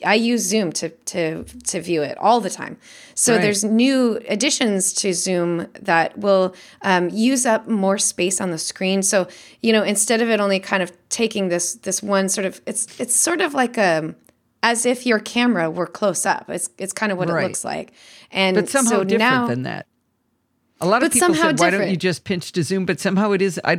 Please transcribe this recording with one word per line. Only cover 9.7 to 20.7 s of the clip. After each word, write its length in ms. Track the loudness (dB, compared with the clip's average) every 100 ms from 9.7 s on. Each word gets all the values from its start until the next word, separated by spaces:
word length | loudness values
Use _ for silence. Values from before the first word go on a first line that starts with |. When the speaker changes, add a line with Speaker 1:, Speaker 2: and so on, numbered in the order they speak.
Speaker 1:
know, 100 | 2
instead 380 | 2 0 0 0
of 80 | 2
it 100 | 2
only 220 | 2 0
kind 200 | 0 -2
of 120 | -2 -6 _
taking 400 | -2 -2 -2 -2
this, 240 | -2 -4 -6
this 260 | -6 -6
one 280 | 0 0 0
sort 160 | -2 -4
of, 160 | -6 -8
it's, 320 | -8 -8 -8
it's 160 | -2 0
sort 240 | 0 0
of 120 | 0
like 240 | 0 -2 2
a, 380 | 2 2 -2 -10 _ _ _ _
as 240 | 0 2 0
if 200 | 0 0
your 140 | 0
camera 500 | 0 0 2 2 0
were 180 | -2 -6
close 380 | -2 -2 0 0
up. 240 | -2 -4
It's, 200 | -8 -8 -10
it's 140 | -10
kind 220 | -4 -4
of 40 | -2
what 120 | -2
Speaker 2:
Right. 140 | -2
Speaker 1:
it 40 | -2
looks 160 | -4
like. 300 | -8 -8 -10 _ -20 -20 -8
And 240 | 0 2 2
Speaker 2:
But 120 | 2
somehow 200 | 2 4
Speaker 1:
so 140 | 2 2
Speaker 2:
different 140 | 2
Speaker 1:
now 280 | 4 2 0
Speaker 2:
than 160 | -4
that. 240 | -6 -8 -12 _ _ _ _ _ _ _ _